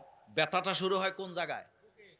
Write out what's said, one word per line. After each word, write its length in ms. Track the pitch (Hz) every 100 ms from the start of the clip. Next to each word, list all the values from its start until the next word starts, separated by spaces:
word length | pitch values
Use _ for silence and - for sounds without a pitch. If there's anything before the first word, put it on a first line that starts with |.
| - - -
ব্যথাটা 440 | 156 156 185 185
শুরু 240 | 175 185 190
হয় 140 | 190
কোন 220 | 185 185
জায়গায়? 320 | 175 160 117 - _ - _ 202